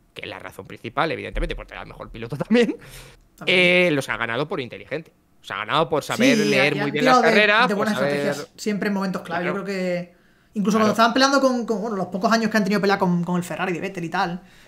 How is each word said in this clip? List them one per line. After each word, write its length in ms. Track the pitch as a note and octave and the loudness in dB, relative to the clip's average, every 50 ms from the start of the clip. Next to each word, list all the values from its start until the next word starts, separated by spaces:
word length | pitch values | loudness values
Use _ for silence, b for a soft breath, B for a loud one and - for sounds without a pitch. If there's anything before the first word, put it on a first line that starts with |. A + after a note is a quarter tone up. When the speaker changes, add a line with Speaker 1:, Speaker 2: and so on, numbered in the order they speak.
| b b - | b b -20
Speaker 1:
que 80 | - | -16
es 60 | F#2+ | -14
la 120 | F#2+ F#2+ F#2+ | -14 -14 -12
razón 260 | F#2 F#2 - - F#2+ | -14 -16 -14 -16 -16
principal, 460 | - G#2 - - A#2 - C#3+ D#3+ D#3+ | -16 -16 -14 -12 -8 -4 -4 -2 -2
evidentemente, 420 | B2 G2+ G2+ G#2 G2+ C3 E3 E3 - | -4 -6 -8 -8 -6 -6 -4 -4 -6
por 100 | - G#2 | -8 -10
tener 140 | - G#2+ F2+ | -14 -14 -16
al 60 | F#2+ | -16
mejor 220 | G#2+ - - - - | -16 -16 -16 -16 -16
piloto 280 | - A2+ A2+ A#2 D3+ | -14 -12 -12 -10 -8
<laughs> 100 | B2+ F3 | -6 -2
también, 300 | - A3 B3 A3+ A#3 - - B B B B B B B B _ _ _ | 2 4 4 4 2 -2 -8 B B B B B B B B _ _ _
Speaker 2:
También. 200 | - E3 F#3 F#3 F#3 | -8 -2 2 4 4
Speaker 1:
eh, 300 | F3+ F3 F3+ F3+ F3+ F3 | 6 6 6 4 4 4
los 160 | D3 C#3 - | 2 0 -2
ha 80 | - A2+ | -2 -4
ganado 320 | G#2+ A#2 A#2 A#2 B2+ D3+ | -4 -4 -4 -2 -4 -4
por 140 | D#3 G#3 D#3 | -4 -4 -8
inteligente. 500 | B2 G#2+ - G2 G2+ - C3 D#3+ D#3+ - _ _ _ _ _ _ | -8 -8 -10 -14 -12 -10 -10 -10 -10 -12 _ _ _ _ _ _
O 20 | - | -12
sea, 140 | - G2+ | -10 -8
ha 20 | G2 G#2+ | -6 -4
ganado 240 | G#2+ B2+ D3+ E3 D3 | 0 0 0 2 2
por 140 | F3+ F#3 - | 0 -2 -2
saber 340 | - B2 - A#3 C4+ A#3+ | -2 0 2 4 4 4
Speaker 2:
Sí, 80 | G#3+ G#3 | 4 2
Speaker 1:
leer 280 | G#3 - - - - - | 2 2 4 2 2 2
Speaker 2:
y 20 | |
Speaker 1:
muy 80 | - - | 0 -2
Speaker 2:
han 60 | - | -2
Speaker 1:
bien 140 | - - B3+ | -2 2 4
las 100 | B3+ B3+ | 6 6
Speaker 2:
tirado 60 | B3 A#3 | 6 6
de, 40 | - | 6
Speaker 1:
carreras, 380 | - G#3 G#3+ G#3 G#3 A3+ B3 | 6 6 4 4 4 4 2
Speaker 2:
de 80 | - G#3 | 2 0
Speaker 1:
por 20 | |
Speaker 2:
buenas 180 | G3 G#3+ A3 G#3 | 0 0 0 0
Speaker 1:
saber 180 | C3 C#3 C#3+ C#3+ | 0 0 0 0
Speaker 2:
estrategias 360 | C#3+ C#3+ C#3+ C#3 C#3+ - - _ | 0 -2 -2 -4 -4 -8 -12 _
siempre 320 | - - A3 G#3 F#3 - | -8 -6 -4 -4 -2 -2
en 60 | G3+ G3+ | -2 -2
momentos 280 | F#3+ G3 F#3+ F#3 F3+ - | -2 -2 -4 -4 -6 -8
clave. 200 | F3 E3+ F3 F3+ | -6 -6 -4 -4
Speaker 1:
Claro. 140 | D#3 G3 | -4 -4
Speaker 2:
Yo 60 | G3 F3+ | -4 -6
creo 120 | G3 G3 | -6 -6
que 380 | F#3 F#3 F3+ F3 F3 F3 - b b b b b b b b b | -4 -4 -2 -4 -4 -6 -8 b b b b b b b b b
incluso 240 | A3 F#3+ A3 G#3 | -2 0 2 2
Speaker 1:
Claro. 60 | A3 A3 | 4 2
Speaker 2:
cuando 60 | G#3+ G#3 | 2 4
estaban 200 | A3+ A3+ A#3 A3+ | 4 2 2 4
peleando 280 | C4 C4+ C4 C#4 C4+ | 4 4 4 4 4
con, 240 | C4+ C4 B3 A#3+ A3 | 4 4 2 2 -2
con, 160 | - A3 F#3+ | -2 -4 -4
bueno, 160 | G#3 A#3+ G#3 | -4 -4 -4
los 100 | F#3 F3+ | -4 -6
pocos 240 | - - F#3 F#3+ A3 | -6 -4 -2 0 2
años 180 | A3 A3+ A3+ G#3+ | 2 2 2 2
que 60 | A3+ | 0
han 60 | A3 G3 | 0 0
tenido 160 | F#3+ G#3 G3 | 2 0 0
pelea 180 | G3 G3 G3 G3 | 2 2 2 2
con, 240 | F#3+ F3+ F3 F3 E3+ | 2 2 0 0 0
con 120 | F3 F3+ | 0 -2
el 60 | F3 F3 | -2 -2
Ferrari 300 | - D#3 D#3 F3+ F3+ E3+ | -4 -6 -4 -4 -4 -4
de 80 | D3+ | -4
Vettel 220 | F3 G3 F#3+ F3 E3+ | -6 -8 -8 -6 -8
y 40 | D#3 | -4
tal. 300 | F3 F#3 G3 E3+ F3 F3+ b b b b b | -2 -2 -2 -2 -4 -8 b b b b b